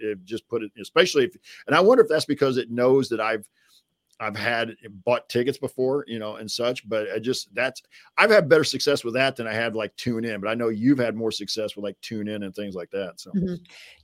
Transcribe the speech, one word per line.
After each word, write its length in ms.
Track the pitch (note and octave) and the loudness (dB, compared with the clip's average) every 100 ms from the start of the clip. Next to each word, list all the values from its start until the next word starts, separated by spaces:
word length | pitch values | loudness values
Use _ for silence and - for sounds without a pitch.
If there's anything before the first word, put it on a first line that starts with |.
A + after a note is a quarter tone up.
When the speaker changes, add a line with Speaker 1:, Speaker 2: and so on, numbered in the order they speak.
Speaker 1:
it 240 | A2 G2 F#2 | -6 -8 -8
just 200 | A2 - | -12 -6
put 140 | A#2 | -6
it, 80 | G#2+ - | -6 -12
especially 460 | F#2+ D#3+ F3+ D3 | -2 2 4 4
if, 120 | A#2+ - - - - | 0 -2 -20 -14 0
and 80 | |
I 60 | D3+ | 4
wonder 220 | F#3+ D#3+ | 6 6
if 80 | D3 | 6
that's 160 | D#3 - | 4 0
because 320 | C#3+ C#3 B2+ | 0 0 0
it 120 | A2+ | -2
knows 380 | A#2+ B2 C3+ B2+ | 2 4 4 4
that 120 | A2+ | -2
I've, 280 | G#2+ A2 - _ _ _ _ _ _ - | -2 -2 -6 _ _ _ _ _ _ -10
I've 160 | A2 G#2+ | -8 -4
had 400 | A2 A#2 A2+ G#2+ A2+ G2+ | -2 -2 -2 -8 -18 -8
bought 240 | A#2+ A#2+ - | 0 0 0
tickets 300 | A#2+ B2 - | -2 -2 -2
before, 460 | - - B2+ C#3 - | -6 -2 -2 -2 -4
you 140 | A2+ | -8
know, 160 | G#2+ G#2+ | -8 -10
and 120 | G#2+ | -8
such, 400 | - A#2+ B2+ G#2 | -4 -2 -2 -4
but 220 | A2 G#2 | -4 -2
I 80 | G#2+ | -4
just, 340 | A2+ B2+ - - | -4 -4 -6 -4
that's, 260 | C3 - - - - - | -4 -6 -18 -20 -8 2
I've 140 | G#3 | 6
had 180 | G#3+ D3+ | 6 6
better 140 | D#3 | 4
success 400 | C#3+ C3 - C#3+ | 4 -2 0 0
with 120 | A#2 | 0
that 200 | A#2 C3+ | 0 0
than 140 | C3 A2+ | -2 -6
I 40 | |
have, 220 | A2 A#2 | -4 -4
like, 220 | A2 G#2 - | -4 -6 -6
TuneIn, 440 | B2 A2+ A#2 G#2 | -4 -4 -4 -4
but 80 | G2+ | -4
I 60 | |
know 140 | A#2 A#2 | -2 -2
you've 300 | G#2+ A#2+ C3+ | 0 2 4
had 180 | A#2 G#2+ | 2 0
more 160 | A2+ | -2
success 420 | G#2+ G2+ - G#2+ | -4 -6 -6 -6
with, 80 | - | -6
like, 180 | G2+ - | -10 -10
TuneIn 420 | - A2 G#2 G#2+ | -10 -8 -6 -6
and 100 | G2 | -8
things 220 | F2+ G2+ F#2 | -10 -10 -8
like 140 | F2 | -8
that. 260 | G2 F#2 - | -8 -8 -10
So. 140 | - | -6
Speaker 2:
Mm-hmm. 220 | G3 F#3 F3 - - - - | -4 -4 -6 -14 -20 -20 -8